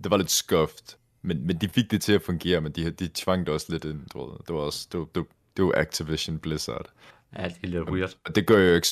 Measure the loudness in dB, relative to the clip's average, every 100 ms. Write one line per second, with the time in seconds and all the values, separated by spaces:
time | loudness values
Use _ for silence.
0 | 0 2 2 -2 2 2 2 -2 -20 -20
1 | _ _ -6 -4 -2 -2 0 0 0 0
2 | 2 2 2 -4 0 0 0 -4 -4 -4
3 | -8 -4 -2 0 0 -4 -4 -6 -6 -10
4 | -12 -12 -12 -12 -8 -4 -4 -6 -8 -8
5 | -6 -6 -6 _ _ 0 4 4 2 -4
6 | -4 -4 -4 -6 -4 -6 -6 -10 -12 _
7 | -20 _ _ -10 -8 -8 -6 -6 -4 -2
8 | -4 -6 -4 0 6 8 8 6 4